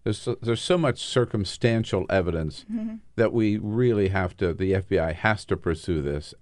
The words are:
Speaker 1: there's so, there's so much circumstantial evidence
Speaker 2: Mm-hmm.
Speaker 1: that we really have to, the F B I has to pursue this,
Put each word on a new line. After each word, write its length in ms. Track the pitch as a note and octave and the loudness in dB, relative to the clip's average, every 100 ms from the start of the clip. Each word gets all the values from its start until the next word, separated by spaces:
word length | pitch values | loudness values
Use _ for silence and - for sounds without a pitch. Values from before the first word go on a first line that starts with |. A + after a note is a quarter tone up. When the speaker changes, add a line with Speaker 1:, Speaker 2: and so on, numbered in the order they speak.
Speaker 1:
there's 160 | A2+ G#2 | -6 -4
so, 180 | - A#2 | -4 -4
there's 180 | B2+ - | -2 -2
so 160 | - F3+ | 2 2
much 220 | D3 - | 2 -2
circumstantial 1080 | - B2+ A#2+ A2 F#2+ - A#2 A2+ A2+ G2 - | -2 0 0 0 -4 0 2 2 2 -2 2
evidence 540 | F#2+ F2 E2 D#2 - - | 2 2 0 -4 -6 -8
Speaker 2:
Mm-hmm. 240 | A3+ A3 A3 - | -6 -6 -8 -6
Speaker 1:
that 180 | - A2+ | 0 2
we 240 | A#2 G#2+ G#2+ | 2 2 0
really 500 | G#2 A2+ B2+ G#2+ F#2+ | -2 2 2 4 2
have 280 | G2 F2+ - | 2 -2 0
to, 140 | F2+ | -2
the 220 | E2 F#2+ | 0 0
F 140 | F#2+ F#2 | 0 2
B 100 | F#2+ | 0
I 140 | D#2+ | 0
has 320 | D#2+ A2 G#2+ - | 0 0 0 -2
to 100 | F#2 | -2
pursue 460 | F2 D#2+ - D#2+ | 0 -2 -2 -2
this, 320 | C#2+ D2 - - | -2 -4 -6 -8